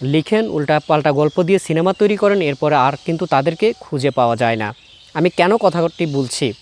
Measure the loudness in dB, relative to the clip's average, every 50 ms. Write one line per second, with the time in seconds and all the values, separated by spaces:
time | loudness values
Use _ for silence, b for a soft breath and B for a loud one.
0 | -4 0 0 0 0 0 0 0 0 -2 -4 -4 -2 0 0 -2 0 0 0 0
1 | 0 0 0 2 0 0 0 0 0 2 2 0 0 -2 -2 0 0 0 0 0
2 | 0 0 0 2 0 0 2 2 0 -2 -2 -2 0 0 2 2 2 2 0 -2
3 | -4 -6 -4 -4 -2 0 0 0 2 0 -2 0 -2 -2 -2 -4 -10 -8 -6 -2
4 | -2 -2 0 2 0 0 2 0 0 0 0 -2 -4 -8 -8 -12 _ -20 -20 -20
5 | -20 -8 -4 0 0 0 2 2 2 2 2 2 2 2 2 2 -2 -2 -2 -4
6 | -6 -4 -2 -2 -4 -4 -4 -4 -4 -4 -4 -6